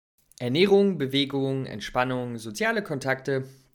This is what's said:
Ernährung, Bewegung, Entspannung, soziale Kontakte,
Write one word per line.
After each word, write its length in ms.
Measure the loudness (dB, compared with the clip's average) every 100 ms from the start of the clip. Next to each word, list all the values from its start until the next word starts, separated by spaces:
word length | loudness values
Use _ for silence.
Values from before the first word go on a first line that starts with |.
| _ _ _ -8
Ernährung, 560 | -2 2 6 6 6 2
Bewegung, 680 | 0 0 0 0 -2 -2 -6
Entspannung, 720 | -8 -6 -2 0 -2 -4 -8
soziale 440 | -10 -4 -2 -2
Kontakte, 600 | -4 -4 -2 -2 0 -2 -4 -12 _